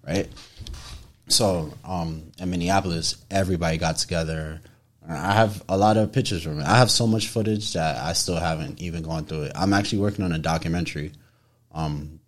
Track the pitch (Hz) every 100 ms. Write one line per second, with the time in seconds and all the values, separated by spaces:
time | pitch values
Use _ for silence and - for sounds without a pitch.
0 | - 90 - - - - - - - -
1 | - - - - 107 90 78 - - 90
2 | 82 80 78 - 92 90 85 98 92 82
3 | 80 - - 98 95 90 82 80 82 82
4 | - 85 80 80 78 80 - - _ _
5 | 80 78 87 101 113 101 - 98 104 107
6 | 104 - - 92 80 76 73 110 123 -
7 | 117 110 - - 107 107 104 92 80 65
8 | 71 85 - 85 82 80 78 - 87 85
9 | 80 80 76 80 71 - 95 101 101 104
10 | 104 101 92 80 80 82 85 85 82 -
11 | 78 - _ _ _ _ _ 80 80 73
12 | 76 80